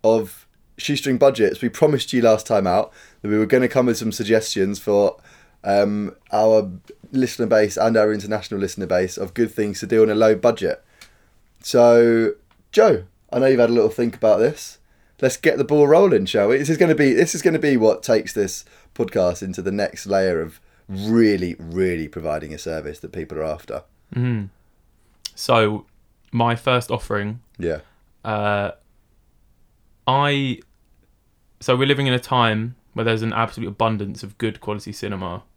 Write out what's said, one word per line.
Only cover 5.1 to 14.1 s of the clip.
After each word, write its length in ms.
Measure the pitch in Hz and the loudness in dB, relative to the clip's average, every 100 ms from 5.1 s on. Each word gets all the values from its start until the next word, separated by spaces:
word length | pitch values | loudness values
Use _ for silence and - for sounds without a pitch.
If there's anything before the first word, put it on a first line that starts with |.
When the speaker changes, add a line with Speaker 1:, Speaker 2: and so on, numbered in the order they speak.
| - - - _ _ | -2 -20 -20 _ _
Speaker 1:
um, 500 | 101 101 101 104 101 - _ | -2 2 2 -2 -6 -10 _
our 380 | 104 110 110 98 90 _ - - | 0 4 4 0 -10 _ -20 -8
listener 360 | 135 127 - 113 | -4 -4 -2 0
base 300 | 110 107 - | 2 2 0
and 200 | 113 110 | 0 2
our 160 | 107 | 2
international 480 | 107 101 107 - 101 | 0 -6 -8 -6 -6
listener 260 | 98 - 92 | -6 -6 -2
base 300 | 90 92 - | -2 -2 -6
of 180 | 95 | -10
good 160 | 104 113 | -2 -2
things 300 | - 104 95 | -2 -6 -6
to 60 | 101 | -2
do 160 | 113 | 2
on 80 | 110 | 4
a 40 | |
low 200 | 107 110 107 | 4 2 4
budget. 460 | 120 113 87 - _ _ - _ _ _ _ _ | 2 0 -4 -4 _ _ -20 _ _ _ _ _
So, 720 | - 123 120 120 117 113 110 104 _ _ _ | -2 4 6 8 6 4 0 -4 _ _ _
Joe, 340 | - 214 107 92 _ _ | 4 4 2 -4 _ _
I 60 | 123 | 0
know 60 | 135 | 2
you've 120 | 131 | 4
had 100 | 117 | 4
a 20 | |
little 180 | 120 110 | 4 2
think 240 | - 120 | 0 -4